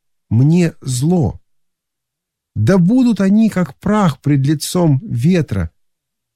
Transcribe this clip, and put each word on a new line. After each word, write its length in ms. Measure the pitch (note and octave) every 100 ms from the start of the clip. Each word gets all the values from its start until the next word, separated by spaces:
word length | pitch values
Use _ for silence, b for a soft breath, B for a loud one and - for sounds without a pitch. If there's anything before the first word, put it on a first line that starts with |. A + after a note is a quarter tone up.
| _ _ -
мне 440 | A2 C#3+ F3 E3+ -
зло. 580 | - B2 D3+ F3+ G#2+ - _ _ _ _ _ _ _ _ _ _ _ G2+
Да 220 | G#2+ F#3+
будут 440 | F3 B3+ A#3+ G3+
они, 280 | G3 G#3 A3
как 300 | F#3 F3 -
прах 400 | - G#3+ F#3 C3+
пред 180 | C#3 C#3+
лицом 600 | C3+ D3+ - F3+ E3+ C3+ A3
ветра, 680 | A#2+ D3 F#3 C#3+ G2 D#2+ _ _ _ _ _ _